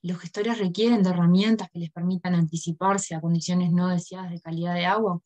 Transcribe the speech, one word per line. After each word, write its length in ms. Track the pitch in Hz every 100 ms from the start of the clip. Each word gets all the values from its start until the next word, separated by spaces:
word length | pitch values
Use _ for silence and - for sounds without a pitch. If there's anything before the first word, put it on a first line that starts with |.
Los 140 | 175 180
gestores 400 | 170 208 220 226
requieren 460 | 190 175 226 233
de 60 | 185
herramientas 600 | 175 170 185 214 220 185
que 80 | 170
les 140 | 165
permitan 420 | - 175 185 180
anticiparse 800 | 175 160 165 170 160 190 196 -
a 60 | 160
condiciones 500 | 165 170 156 180 180
no 160 | 175 180
deseadas 460 | 180 175 180 185
de 80 | 170
calidad 340 | 165 165 175
de 100 | 175
agua, 360 | 175 208 214 175